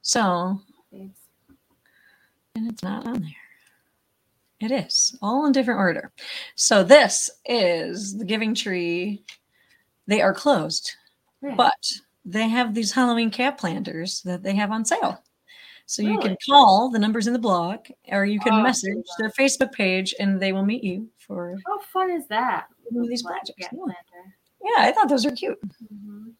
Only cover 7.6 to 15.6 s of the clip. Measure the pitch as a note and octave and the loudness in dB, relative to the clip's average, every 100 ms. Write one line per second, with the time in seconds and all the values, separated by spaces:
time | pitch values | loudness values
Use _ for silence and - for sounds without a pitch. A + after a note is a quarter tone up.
7.6 | F3+ E3+ - F3+ G3 G3 F#3+ A3 A3 A3 | 2 0 -4 -8 -8 -8 -4 -2 -2 -4
8.6 | G#3 F#3 E3+ E3+ F#3+ G3+ - - _ _ | -4 -4 -2 -2 -4 -8 -12 -20 _ _
9.6 | _ _ _ _ - G#3 F#3+ G3 D4 A#3 | _ _ _ _ -2 2 2 2 2 2
10.6 | - - - - _ _ _ _ C#4 A3+ | 0 -6 -10 -16 _ _ _ _ -6 2
11.6 | A#3+ - - - _ _ - G3+ A3 A#3 | 2 2 -6 -10 _ _ -8 -2 0 0
12.6 | A#3+ G#3+ G#3 - B3 A#3 A3+ G3+ B3+ C#4+ | 0 -2 -2 0 2 2 0 0 -2 -2
13.6 | F3+ C#4+ E3+ D#3+ F3+ - F3+ F3+ F#3+ G3 | -6 -4 -6 -8 -8 -8 -8 -6 -2 0
14.6 | G#3 A3 A3 G4+ G#3 - _ _ _ - | 0 -2 -2 -2 -2 -6 _ _ _ -20